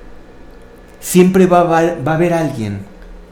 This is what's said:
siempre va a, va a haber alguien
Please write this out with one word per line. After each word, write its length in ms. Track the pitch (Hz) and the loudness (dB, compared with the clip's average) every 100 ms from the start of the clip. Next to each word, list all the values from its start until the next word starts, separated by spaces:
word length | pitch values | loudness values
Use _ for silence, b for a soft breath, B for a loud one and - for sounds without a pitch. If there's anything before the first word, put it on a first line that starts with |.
| - - - - - - - - - - | -20 -20 -20 -20 -20 -20 -20 -20 -20 -18
siempre 440 | - 180 185 185 180 | -2 2 4 4 4
va 140 | 175 | 4
a, 360 | 160 165 170 170 | 2 2 0 -2
va 160 | 139 | -4
a 20 | 160 | -2
haber 180 | 170 | 0
alguien 460 | 165 151 127 104 101 98 - - - - | -2 -4 -6 -8 -8 -12 -20 -20 -20 -18